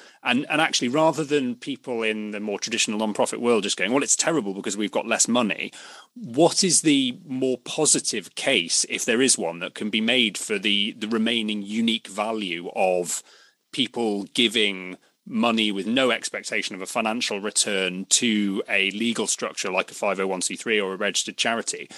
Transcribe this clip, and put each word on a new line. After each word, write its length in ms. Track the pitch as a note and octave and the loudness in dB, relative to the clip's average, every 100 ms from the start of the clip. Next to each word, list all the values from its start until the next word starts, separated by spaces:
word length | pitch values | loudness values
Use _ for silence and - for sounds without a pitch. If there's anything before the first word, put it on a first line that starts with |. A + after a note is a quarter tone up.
| - - | -20 -8
And, 240 | B2+ B2 D3+ | -2 0 0
and 140 | D#3 | 2
actually, 260 | D#3 - B2 | 2 2 0
rather 360 | D3 D#3+ D3 | 4 4 2
than 320 | C#3+ D3 B2 A#2+ | 0 0 0 -4
people 460 | C#3+ C3 - A#2 | -8 -8 -6 -2
in 280 | A2 A2 G#2+ | -2 -2 -4
the 100 | G#2 | -6
more 180 | G#2+ G2+ | -4 -4
traditional 420 | - A2+ - G#2+ | -2 0 0 0
nonprofit 380 | G#2+ G2+ B2 A2+ | 0 2 0 0
world 260 | A#2+ A2 | 2 2
just 120 | G2 - | 2 0
going, 160 | F#2 | 2
"Well, 100 | C3+ | 2
it's 140 | B2 - | 2 2
terrible 380 | D#3+ D#3+ G2 | 2 2 0
because 240 | G2 - G2+ | -4 -4 -2
we've 120 | G#2 | -2
got 160 | A#2 A2+ | -2 0
less 220 | G#2 - | 2 2
money," 440 | A#2+ G#2+ - - - - - - | 4 2 0 -6 -10 -18 -20 -20
what 500 | B3 E3+ A#2+ E3 - | -14 -4 4 4 6
is 160 | F#3+ - | 4 4
the 380 | D#3 C#3 C3 B2+ - | 4 4 2 -4 -8
more 320 | C3 C3 B2 | -2 0 -2
positive 760 | - - D#3 C#3+ - A2+ - | -4 0 2 2 0 -6 -6
case, 520 | - C#3 A#2+ E2+ - - | -4 2 2 2 0 0
if 160 | A2 | -2
there 160 | - A#2 | 0 4
is 160 | C3+ - | 4 4
one, 220 | E2+ E2+ | 0 -4
that 160 | F2+ | -8
can 160 | - G#2+ | -6 -2
be 100 | A2 | 0
made 380 | A2+ B2+ A2 F2+ | 2 4 2 0
for 200 | - G2+ | -4 -2
the, 360 | G#2 G2+ G#2 - | 0 0 0 -4
the 120 | G#2+ | -2
remaining 520 | A2+ A2+ A#2 G#2+ G#2+ | 0 2 0 -2 -4
unique 480 | G2 A2 A2+ A2+ - | -4 0 0 0 -4
value 640 | G2 G#2+ A2 F#2+ E2+ F2 | -4 -4 -2 -4 -6 -6
of 480 | - F#2+ F2+ E2+ - - - _ _ _ | 0 2 2 0 -4 -8 -20 _ _ _
people 520 | - A#2 A#2+ A2+ G2+ G2 | -4 -2 0 -2 -2 -4
giving 640 | - A#2 A2+ G#2 F#2 F2+ F#2 _ _ - | 2 2 4 0 -2 -10 -14 _ _ -6
money 400 | A2 A#2 A2+ G#2+ | 0 2 2 0
with 160 | G2 F#2+ | 0 0
no 240 | B2+ C3 | 2 2
expectation 640 | A2+ - G#2 - A2 - | 0 -4 -8 -6 -4 -4
of 60 | F#2+ | -8
a 60 | F#2+ | -6
financial 520 | B2 A2+ A#2 - G#2 | -2 0 0 -2 -4
return 680 | G#2 - A2+ F#2+ F#2 F2+ F#2+ | -4 -2 0 0 -2 -2 0
to 560 | - B2 G#2+ G2+ G2 - | 2 4 2 2 -2 -2
a 240 | G2+ G2 | 0 0
legal 340 | G#2 A#2 A2+ G2+ | 0 -2 0 -2
structure 440 | - A2 - G2 | -2 -4 -6 -4
like 200 | F#2 - | -2 -2
a 40 | |
five 240 | - G#2 F#2+ | -2 -2 0
oh 80 | F#2+ | 0
one 140 | F#2 | -2
C 160 | - F#2+ | -4 -4
three 240 | A#2+ G#2+ | 0 0
or 140 | F#2+ | 0
a 20 | F#2+ | -2
registered 400 | G2+ - - - | -2 -2 -4 -2
charity? 500 | A#2+ A#2 - F2 C#2+ | 0 0 -2 -8 -10